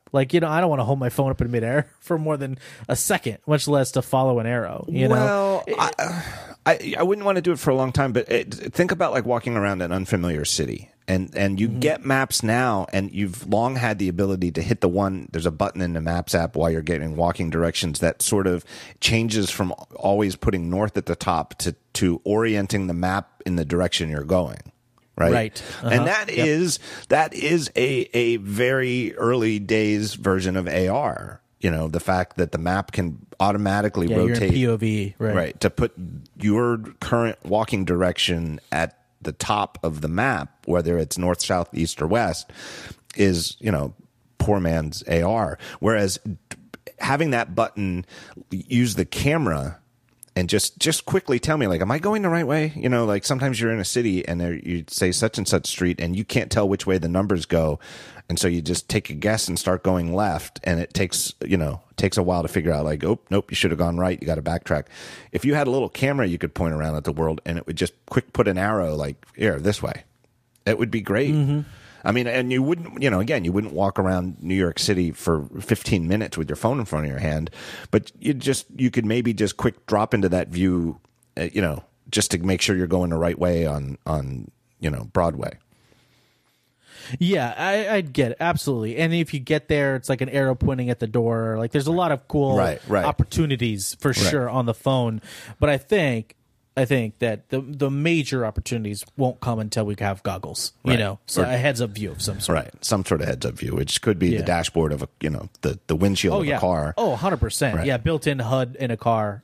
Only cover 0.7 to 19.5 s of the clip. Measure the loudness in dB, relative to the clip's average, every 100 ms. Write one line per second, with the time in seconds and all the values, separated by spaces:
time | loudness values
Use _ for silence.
0.7 | 2 2 2 0 0 0 2 0 0 2
1.7 | 0 0 _ -4 -2 0 -2 -4 -8 -12
2.7 | -10 -4 -2 0 0 -2 -4 0 2 4
3.7 | 2 2 0 2 2 4 2 0 -2 -4
4.7 | -6 -4 2 4 6 4 2 2 0 -2
5.7 | 0 0 0 -4 -4 -8 -12 -16 -2 2
6.7 | 2 0 0 2 2 2 2 2 2 4
7.7 | 4 2 2 2 2 2 0 -2 -8 -4
8.7 | 0 0 2 0 0 0 0 0 0 0
9.7 | 0 -2 -2 0 0 0 0 -2 -2 -2
10.7 | -4 -12 _ -2 0 0 0 0 2 0
11.7 | 2 0 0 0 0 0 0 0 2 2
12.7 | 0 -2 -2 -2 -2 -4 -4 -2 0 2
13.7 | 0 -2 0 0 0 0 0 -2 -2 -2
14.7 | 2 2 2 0 -2 -6 -4 -2 0 -2
15.7 | -2 -2 -2 -2 -2 0 0 0 0 0
16.7 | 0 -2 -2 -2 0 0 0 -2 0 0
17.7 | 0 -4 0 0 0 0 2 2 0 -4
18.7 | -18 -18 -4 0 2 2 0 0